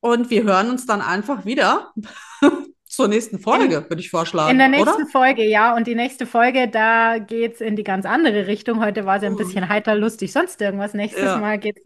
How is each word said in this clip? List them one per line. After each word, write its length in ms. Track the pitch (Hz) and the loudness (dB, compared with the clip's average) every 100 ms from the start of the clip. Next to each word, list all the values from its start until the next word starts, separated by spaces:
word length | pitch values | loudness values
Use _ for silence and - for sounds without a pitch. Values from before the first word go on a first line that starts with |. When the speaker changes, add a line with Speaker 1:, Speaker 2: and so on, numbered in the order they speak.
Speaker 1:
Und 280 | 233 233 240 | 0 0 2
wir 120 | 214 | 0
hören 240 | 220 190 226 | 2 2 2
uns 160 | 254 | -4
dann 160 | - 208 | -4 -4
einfach 460 | 131 185 208 262 190 | -2 -4 -4 -6 -4
wieder 460 | 269 202 320 - - | 0 2 0 -4 -14
<laughs> 880 | 208 - - - 285 - - _ | -14 -18 -20 2 2 2 -10 _
zur 240 | _ - 226 | _ -2 0
nächsten 300 | 214 226 202 | 0 -2 -8
Folge, 380 | - 254 - 156 | 0 2 2 0
Speaker 2:
In 120 | - | -4
Speaker 1:
würde 120 | 165 | -10
ich 100 | - | -6
vorschlagen, 400 | 170 165 165 156 | -4 -2 0 2
Speaker 2:
in 80 | 254 | 4
der 100 | 269 | 4
nächsten 360 | 277 311 427 | 4 2 2
Speaker 1:
oder? 60 | 302 | 0
Speaker 2:
Folge, 320 | 262 254 262 | 2 2 2
ja. 300 | 214 214 226 | 2 4 4
Und 120 | 233 226 | 2 0
die 80 | |
nächste 320 | 233 247 262 247 | -2 -4 -6 -4
Folge, 420 | 233 240 254 247 | 2 2 2 0
da 480 | 220 220 226 226 226 | 2 2 4 2 0
geht's 460 | 202 226 233 233 | -4 -4 -4 -4
in 120 | 220 | -4
die 100 | 208 | -4
ganz 200 | 208 190 | -2 -4
andere 420 | 190 240 320 208 190 | 0 2 2 2 -2
Richtung. 340 | 208 - 226 | -4 -2 -2
Heute 220 | 220 202 196 | -2 -2 -2
war 120 | 196 | 0
sie 60 | |
ein 80 | 202 | -2
Speaker 1:
Hm. 60 | 196 | -4
Speaker 2:
bisschen 320 | 190 190 180 | -4 -4 -2
heiter, 240 | 208 214 | -2 0
lustig, 360 | 214 220 220 196 | 0 0 -4 -4
sonst 260 | 277 370 - | -2 -2 -2
irgendwas. 320 | 202 196 202 | -4 -4 -6
Nächstes 320 | 208 208 - | -6 -6 -2
Speaker 1:
Ja. 140 | 196 185 | -2 -2
Speaker 2:
Mal 200 | 208 208 | -2 -4
geht's 220 | 208 208 | -6 -8